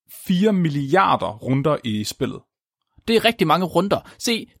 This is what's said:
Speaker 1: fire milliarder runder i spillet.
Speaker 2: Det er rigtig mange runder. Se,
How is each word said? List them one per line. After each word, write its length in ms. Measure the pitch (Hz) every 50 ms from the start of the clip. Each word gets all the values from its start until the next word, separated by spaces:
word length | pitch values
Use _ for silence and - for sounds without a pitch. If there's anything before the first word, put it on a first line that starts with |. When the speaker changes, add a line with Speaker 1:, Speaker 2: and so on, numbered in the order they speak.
| _ _ - - -
Speaker 1:
fire 260 | - 185 180 202 220 202
milliarder 760 | 185 170 160 143 143 139 135 147 185 196 - 131 110 - 87 101
runder 400 | 113 - 120 131 139 139 156 147 - -
i 200 | 120 107 107 107
spillet. 360 | - - - 135 110 98 - - _ _ _ _ _ _ _ _ _ _ - _
Speaker 2:
Det 80 | - 226
er 100 | 214 214
rigtig 220 | 226 - - 190
mange 180 | 160 151 170 185
runder. 340 | 165 - 170 180 202 170 - - - - _
Se, 280 | - 247 233 214 - - _ _